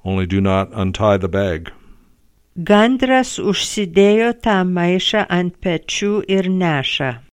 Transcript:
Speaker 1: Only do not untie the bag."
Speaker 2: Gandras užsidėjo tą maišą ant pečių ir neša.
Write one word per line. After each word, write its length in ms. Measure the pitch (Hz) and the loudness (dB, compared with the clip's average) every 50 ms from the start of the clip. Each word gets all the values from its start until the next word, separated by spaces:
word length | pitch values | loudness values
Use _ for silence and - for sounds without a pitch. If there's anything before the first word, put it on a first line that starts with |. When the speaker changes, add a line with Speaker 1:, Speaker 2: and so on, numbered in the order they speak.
| _ | _
Speaker 1:
Only 220 | 95 95 95 95 | -2 -2 -2 -2
do 140 | 87 95 98 | 0 0 0
not 320 | 98 95 95 95 95 - | 2 2 2 0 0 -2
untie 460 | - 110 95 92 92 - 110 107 101 95 | -4 -4 -4 -4 -2 0 2 2 2 2
the 100 | 95 90 | 0 -2
bag." 420 | 85 98 101 95 85 80 82 - - - - - - - _ _ _ _ _ _ _ _ _ _ _ | -2 -2 -2 -2 -4 -6 -8 -14 -18 -20 -20 -20 -20 -20 _ _ _ _ _ _ _ _ _ _ _
Speaker 2:
Gandras 800 | 175 165 - 208 208 214 240 262 254 262 254 262 262 247 254 - - | -10 0 2 4 4 4 2 2 0 0 2 2 2 2 0 -6 -4
užsidėjo 920 | - 208 190 - - - - 214 208 175 165 190 196 202 208 220 226 240 240 233 | -2 -2 -2 -2 -4 -6 -4 -4 -6 0 2 4 4 6 4 4 2 0 -2 -2
tą 220 | - 233 208 185 185 | 0 0 2 2 0
maišą 600 | 180 180 175 175 175 180 185 - - - 214 196 - | 0 0 0 0 2 0 0 0 0 -2 -2 -2 0
ant 300 | 180 180 180 175 - _ | 0 -2 -2 -2 -6 _
pečių 640 | - 190 165 160 - - - - 202 202 208 214 - - | -4 -4 -4 -4 -6 -8 -6 -4 -2 -2 -2 -2 -2 0
ir 200 | 196 190 185 185 | 0 0 0 0
neša. 720 | 185 185 180 165 151 139 135 - - - 143 131 120 120 - _ | 0 0 0 0 0 -2 -2 -4 -4 -4 -4 -4 -6 -8 -16 _